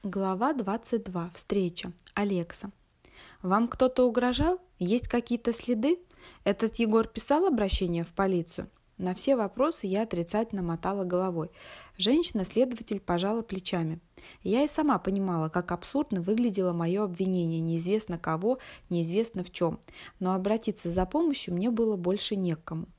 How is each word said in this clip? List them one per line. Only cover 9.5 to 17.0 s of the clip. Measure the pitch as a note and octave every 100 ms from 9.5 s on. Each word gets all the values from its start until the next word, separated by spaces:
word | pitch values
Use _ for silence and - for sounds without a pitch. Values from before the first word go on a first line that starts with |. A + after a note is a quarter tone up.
| - D4 D#4+ G3
я | F#3+
отрицательно | A3+ F3 E3+ G#3+ A3+ G3+
мотала | E3+ E3 F3+ G3+
головой. | F3+ F3+ F#3+ E3+ D#3 - - - - -
Женщина-следователь | F#3 D4+ E4+ G#3+ F3+ A3 B3+ A#3 - G3+
пожала | - F3 F#3+ A3+
плечами. | A3+ F#3+ - F3+ D#3+ E3 _ - - -
Я | F#3 A3+
и | D4
сама | - D#4 G#3+
понимала, | - G3 F#3+ E3+ D#3
как | F3+ F3
абсурдно | F3 - C#4 D4 F#3
выглядело | F3 A3 A#3+ G3 F#3
мое | E3+ E3 F#3+